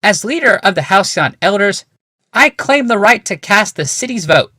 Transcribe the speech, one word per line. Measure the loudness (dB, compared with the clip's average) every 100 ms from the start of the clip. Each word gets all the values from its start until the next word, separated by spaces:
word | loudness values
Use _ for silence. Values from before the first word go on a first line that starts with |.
As | 2 0
leader | -2 -2 0 2
of | 0
the | -2
Halcyon | 0 2 2 -2 -2 -2
elders, | -2 0 0 -2 -10 _ _ _ _
I | 0 0
claim | 0 0 0 2
the | 2
right | 2 2
to | -4 -10
cast | 0 0 0 -4
the | -6
city's | -6 -6 -6 0
vote. | 0 0